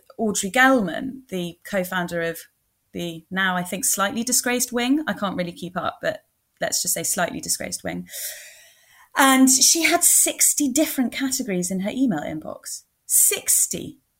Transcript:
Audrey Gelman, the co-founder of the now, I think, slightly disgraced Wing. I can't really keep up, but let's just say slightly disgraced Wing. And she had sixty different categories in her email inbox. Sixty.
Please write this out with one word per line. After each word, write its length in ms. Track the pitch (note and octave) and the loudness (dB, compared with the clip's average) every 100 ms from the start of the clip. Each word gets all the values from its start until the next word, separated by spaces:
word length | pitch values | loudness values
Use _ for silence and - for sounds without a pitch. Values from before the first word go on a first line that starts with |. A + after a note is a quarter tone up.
| - - | -16 -4
Audrey 340 | A3 G3+ G3 | -2 -2 0
Gelman, 760 | B3+ C4 C4 F#3 - - - - | 4 6 6 2 -4 -8 -10 -8
the 280 | F#3 F3 E3 | -6 -6 -10
co-founder 580 | - G3+ F3+ F#3 F3 E3+ | -6 -4 -2 -2 -2 -4
of 180 | E3 E3 - _ _ _ _ | -4 -6 -14 _ _ _ _
the 340 | F#3 E3+ E3 - | -8 -8 -8 -8
now, 240 | F#3 F#3+ F3+ | -2 0 0
I 80 | |
think, 220 | F3+ F#3+ - | -4 -4 -2
slightly 380 | - G3 A3+ | 0 -2 -2
disgraced 480 | A#3 A#3+ B3+ B3 B3 | -2 0 0 -2 -2
Wing. 320 | A#3+ A#3+ D4 D4+ | -2 0 0 0
I 60 | |
can't 240 | G3 G3 F3 | -4 -4 -2
really 140 | F3 | -6
keep 260 | E3+ E3+ F3 | -6 -8 -4
up, 220 | C#3+ - | -4 -4
but 240 | D#3+ - _ _ _ _ | -4 -6 _ _ _ _
let's 200 | E3 - | -4 -2
just 120 | E3+ | -2
say 100 | - | -2
slightly 360 | E3+ - E3+ D#3 | -2 -2 -2 -4
disgraced 440 | E3 - - - | -4 -4 -4 -8
Wing. 240 | - E3+ F3+ - - - - - - _ _ _ _ - | -8 -8 -10 -10 -10 -12 -16 -20 -20 _ _ _ _ 4
And 320 | C#4 C4 C4 | 6 8 6
she 340 | C4 - E4+ | 6 4 4
had 200 | D#4 E4+ | 4 4
sixty 640 | - - E4+ - - - C#4+ | 4 4 2 2 0 2 0
different 460 | C4 D4+ - A#3+ | 2 2 0 -2
categories 580 | - C4+ C4 G#3 F3+ F3+ | -2 -4 -4 -2 -2 -2
in 100 | F#3+ | -2
her 100 | G3 | -4
email 260 | B3 C4 D#3 | 0 0 0
inbox. 640 | - D#3 - - - - - _ - | -4 -8 -10 -12 -12 -14 -16 _ -2
Sixty. 920 | - - G4+ - - - F3+ D#3+ - _ | 2 2 2 0 2 2 -2 -8 -14 _